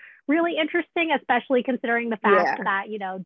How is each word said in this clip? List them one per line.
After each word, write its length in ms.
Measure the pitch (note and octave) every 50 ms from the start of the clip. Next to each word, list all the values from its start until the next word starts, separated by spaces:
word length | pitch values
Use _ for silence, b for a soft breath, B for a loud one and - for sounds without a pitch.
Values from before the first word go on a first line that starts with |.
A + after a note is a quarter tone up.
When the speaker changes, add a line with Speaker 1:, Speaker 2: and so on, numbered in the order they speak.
| B B B B B -
Speaker 1:
really 300 | C#4+ E4 E4+ E4+ E4 D4+
interesting, 540 | D#4+ D4+ - F4 D#4+ - _ F4+ E4+ D#4+ D4+
especially 500 | C4 - - B3+ A#3+ - - C4+ B3 A#3+
considering 480 | - B3 - - A#3 A#3 A#3 A#3 A#3
the 80 | A3+ G#3
fact 340 | - A3 G3+ F#3+ F3 C#3+ -
Speaker 2:
Yeah. 120 | - G3+
Speaker 1:
that, 260 | G#3+ G3 G3 G3+ G3+
you 80 | G#3+ G#3+
know, 200 | G3+ F#3 F#3+ F#3+ F3+